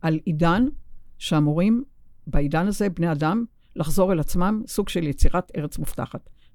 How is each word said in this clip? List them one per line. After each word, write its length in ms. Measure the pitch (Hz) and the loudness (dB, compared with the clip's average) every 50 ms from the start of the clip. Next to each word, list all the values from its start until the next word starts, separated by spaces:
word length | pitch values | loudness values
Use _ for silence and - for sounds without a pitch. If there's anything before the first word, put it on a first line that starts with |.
על 180 | - 165 160 156 - | -2 -2 -2 0 -2
עידן 420 | 175 160 151 170 165 175 208 254 285 - - - - - - - - - - | -4 0 2 2 2 4 2 2 0 -2 -6 -12 -14 -16 -16 -18 -18 -16 -12
שאמורים, 640 | - - 165 151 147 147 151 170 180 214 226 240 277 - - - - - - - - | -4 0 2 2 2 2 2 2 2 2 2 0 -2 -6 -14 -20 -20 -20 -20 -18 -4
בעידן 400 | 151 - - 147 143 151 156 180 | 0 2 2 2 2 2 0 0
הזה, 240 | 208 190 - 208 202 | 0 0 0 -2 -2
בני 220 | 165 170 170 170 | 0 0 0 0
אדם, 320 | 156 143 151 156 190 233 233 - _ _ _ _ - | 0 0 0 0 0 0 -2 -6 _ _ _ _ -8
לחזור 360 | - 156 156 - 196 185 190 | -4 -2 0 2 2 2 2
אל 80 | 190 160 | 2 0
עצמם, 420 | 143 - - 180 180 202 214 214 226 | 0 0 0 2 2 2 0 -2 -4
סוג 220 | - - - 196 - | -6 -4 -4 -4 -2
של 180 | - 180 165 | -4 -2 -2
יצירת 460 | 147 131 - - - - 180 - - - | -4 0 2 2 2 2 2 -2 -4 -6
ארץ 220 | 160 147 151 - - | -8 -8 -6 -6 -6
מובטחת. 520 | 147 - - - 131 - - - - - - _ _ - | -6 -6 -6 -6 -8 -8 -10 -12 -16 -18 -20 _ _ -20